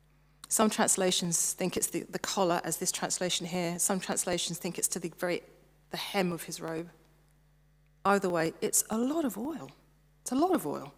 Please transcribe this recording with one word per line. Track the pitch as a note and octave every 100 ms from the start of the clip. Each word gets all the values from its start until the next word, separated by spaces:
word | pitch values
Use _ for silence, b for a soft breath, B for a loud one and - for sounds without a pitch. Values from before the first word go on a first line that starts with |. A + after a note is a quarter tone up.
| _ _ _ _ -
Some | - G#3+
translations | G#3 G#3 - F#3 F3+ F3 E3 -
think | - F#3 -
it's | -
the, | E3
the | - -
collar, | - - F#3 E3+
as | - -
this | F3+
translation | - E3+ - F3+ - E3+
here. | F3+ E3+ F3
Some | - F#3+
translations | - - - F3 - E3+
think | F3+ -
it's | -
to | F3+
the | E3+ -
very, | F3+ F3 - - - _ _
the | -
hem | - G3+ F3+
of | E3+
his | - E3
robe. | D#3+ E3 F3 - - _ _ _ _ _ _ _ _ _ G3
Either | G3+ F#3+
way, | F3 E3 -
it's | - - -
a | A3
lot | B3+ D#4+
of | C#4+ G3+
oil. | B3+ C#4+ C3+ - - _ _ _
It's | -
a | C4
lot | F4+
of | D4+ D3+
oil. | C#3 C#3+